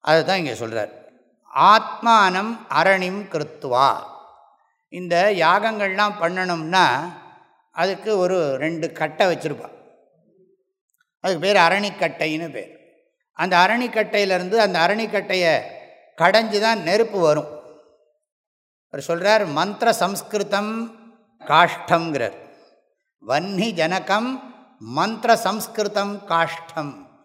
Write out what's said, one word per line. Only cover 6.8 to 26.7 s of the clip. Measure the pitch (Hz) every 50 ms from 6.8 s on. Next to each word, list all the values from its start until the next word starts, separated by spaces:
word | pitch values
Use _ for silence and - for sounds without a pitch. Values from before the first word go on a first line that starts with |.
| 175 143 123 131 156 180 170 - - - - - _ _ _ _ _ _
அதுக்கு | _ - 170 190 196 190 190 214 214 190
ஒரு | 180 180 190 185 160 143 135
ரெண்டு | 131 147 160 170 160 151 156
கட்டை | 151 - 156 156 156 - 208 185
வச்சிருப்பா. | 170 - - 160 147 - - - - - _ _ _ _ _ _ _ _ _ _ _ _ _ _ _ _ _ _ _ _ _ _ _ _ _ _ _ _
அதுக்கு | - 180 190 156
பேர் | 160 190 208
அரணிக்கட்டைன்னு | 196 170 170 180 196 202 202 170 - 185 165 - - 160 156 156 156 170 160
பேர். | 135 113 92 - - - _ _ _ _ _ _ _ _ _ _
அந்த | _ - 165 185 180
அரணிக்கட்டையிலேருந்து | 175 180 190 220 240 254 233 202 220 208 175 - 208 202 190 185 180 180 180 202
அந்த | 226 214 202 180 165
அரணிக்கட்டையை | 165 175 208 220 226 214 220 202 185 196 190 185 175 165 151 120 - - - - - - - _ _ _ _
கடைஞ்சு | - 165 180 196 220 226 220 202 208
தான் | 208 226 226 208
நெருப்பு | 165 160 185 214 226 226 208 196
வரும். | 170 156 151 151 147 - - - - - - - _ _ _ _ _ _ _ _ _ _ _ _ _ _ _ _ _ _ _ _ _ _
அவர் | - 143 139
சொல்றார், | - 170 170 180 202 214 220 208 165
"மந்திர | 143 151 175 202 208 - 247 233
சம்ஸ்கிருதம் | 220 - 180 185 202 - - - - 208 202 - 202 196 208 214 220 226 226 226 - - - - _ _ _ _ _ _
காஷ்டம்ங்கிறார்." | - - 143 160 175 165 - - - - 170 165 165 165 151 135 117 101 - - - - - _ _ _ _ _ _ _ _ _ _ _ _ _ _
வன்னி | 104 127 147 170 202 196 180 208 233
ஜனகம் | 202 170 156 165 180 190 - - 190 214 233 254 262 262 - - - - _ _ _ _
மந்திர | - 110 123 147 175 214 226 208 - 226 233
சம்ஸ்கிருதம் | - - 185 202 220 - - - - 214 202 208 208 202 202 202 202 202 -
காஷ்டம். | 165 165 165 156 - - - -